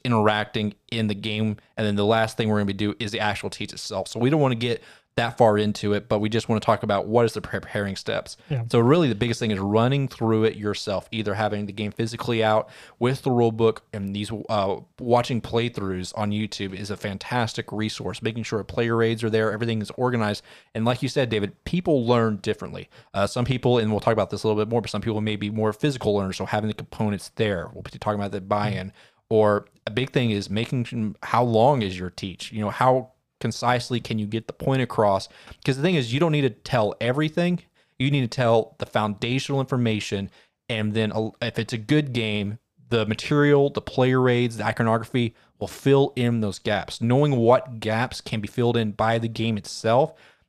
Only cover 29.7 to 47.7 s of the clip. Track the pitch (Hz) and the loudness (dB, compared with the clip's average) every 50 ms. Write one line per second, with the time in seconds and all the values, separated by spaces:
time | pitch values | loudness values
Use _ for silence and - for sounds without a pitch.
29.7 | _ _ - - 107 120 131 139 - 143 123 113 104 101 98 - 98 107 117 - | _ _ -10 -6 -2 -2 -2 0 0 0 2 2 0 0 -2 -2 -4 -4 -2 -2
30.7 | 143 127 117 - 127 117 107 104 - - - - - 113 123 120 113 107 117 139 | -2 -4 -4 -4 -4 -4 -4 -4 -6 -8 -6 0 2 2 4 4 6 6 6 6
31.7 | 147 127 104 95 92 92 92 90 - - - 95 87 - - - - 110 104 101 | 4 4 0 -2 -4 -6 -8 -10 -8 -8 -10 -10 -10 -10 -12 -10 -6 -4 -4 -2
32.7 | - - 123 131 127 131 120 - _ _ _ _ _ - - 117 110 - - 123 | 0 2 2 4 4 2 0 -6 _ _ _ _ _ -8 -6 -6 -4 -2 0 0
33.7 | 123 120 - - 127 117 - - 113 110 104 101 110 113 - - - - - 135 | 0 0 0 -2 -4 -4 -4 -4 -4 -4 -4 -4 -4 -6 -6 -8 -10 -6 -2 0
34.7 | 135 135 123 117 - - 110 101 98 95 - - - - - - - _ - 143 | 0 0 0 -2 0 2 4 4 4 2 -2 -6 -16 -20 -20 -20 -20 _ -2 -2
35.7 | 131 135 143 185 185 151 120 113 120 143 175 165 151 147 139 127 107 - - - | -2 0 2 0 2 2 0 0 0 0 2 2 2 2 2 0 -2 -4 -8 -2
36.7 | - 120 107 101 - - 113 120 127 147 156 156 156 175 175 180 180 175 - _ | 0 2 2 2 0 -2 -2 -2 0 0 0 -2 0 0 0 0 0 -2 -4 _
37.7 | _ _ _ _ _ - 127 143 143 139 127 113 - - 123 117 117 113 110 - | _ _ _ _ _ -2 -2 0 2 2 0 0 0 0 2 4 4 4 2 0
38.7 | - - - - - 117 107 107 104 - - 117 127 131 - - 139 135 131 - | -6 -12 -8 -2 0 0 0 0 -2 -2 -4 -2 -2 -2 -2 -2 -2 -2 -2 0
39.7 | 135 123 120 113 110 104 - - 107 98 98 95 _ _ _ _ _ _ _ - | 0 0 2 2 0 0 -2 -4 -4 -4 -4 -6 _ _ _ _ _ _ _ -6
40.7 | 120 110 104 107 104 113 110 107 - 110 110 113 - - 123 117 - - 110 - | -4 -2 -2 -2 0 0 0 0 0 -2 -4 -4 -4 -6 -6 -4 -4 -4 -4 -4
41.7 | 127 113 107 - 147 151 147 135 120 123 110 110 104 104 101 101 110 - _ _ | -4 -6 0 2 2 2 2 0 -2 -2 -2 -2 -2 -2 -2 -4 -6 -10 _ _
42.7 | _ _ _ - 120 113 107 104 107 - - - 151 147 147 147 143 139 143 139 | _ _ _ -2 0 0 2 0 -2 -4 -2 0 4 4 6 6 6 6 4 4
43.7 | 139 - - - - - 127 127 131 131 127 127 120 120 123 120 113 107 107 107 | 0 -4 -8 -4 0 2 2 4 4 4 4 4 4 4 2 0 -2 -2 -2 -2
44.7 | 107 - 117 113 113 113 113 - - 127 120 107 - _ _ _ _ - 104 98 | 0 0 2 2 2 0 0 -2 -2 0 0 -2 -4 _ _ _ _ -10 -10 -10
45.7 | - - - 139 139 139 139 139 - 127 120 120 120 113 107 101 92 - - 117 | -6 -2 2 4 6 6 4 4 2 0 0 2 2 0 0 -2 -4 -4 -2 -2
46.7 | 104 95 - - - - 117 117 123 139 147 147 135 123 113 113 123 127 - 135 | -2 -2 -2 -6 -6 -2 0 2 4 4 4 4 2 4 6 6 6 6 4 -2